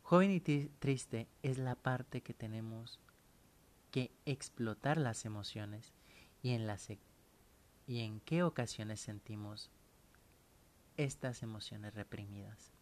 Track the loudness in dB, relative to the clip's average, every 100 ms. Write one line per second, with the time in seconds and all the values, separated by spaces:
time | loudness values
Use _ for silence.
0 | 8 8 10 6 4 2 2 -2 0 0
1 | 0 -6 -6 -4 -2 0 -2 0 0 0
2 | -2 -6 -6 -8 -6 -4 -6 -8 -10 -14
3 | -18 -20 -20 -20 -20 -20 -20 -20 -4 -2
4 | -2 -4 -2 -2 -4 -2 -2 2 2 4
5 | 2 0 -4 -6 -6 -6 -6 -8 -14 -20
6 | -20 -20 -20 -6 0 0 0 -4 -8 -12
7 | -14 -20 -20 -20 -20 -20 -20 -20 -6 -2
8 | -2 -6 0 4 4 2 -2 -2 -6 -6
9 | -6 -10 -8 -8 -6 -10 -14 -18 -20 -20
10 | -20 -20 -20 -20 -20 -20 -20 -20 -12 0
11 | 0 0 -4 -4 -8 -8 -10 -10 -8 -8
12 | -8 -8 -8 -10 -12 -14 -20 -20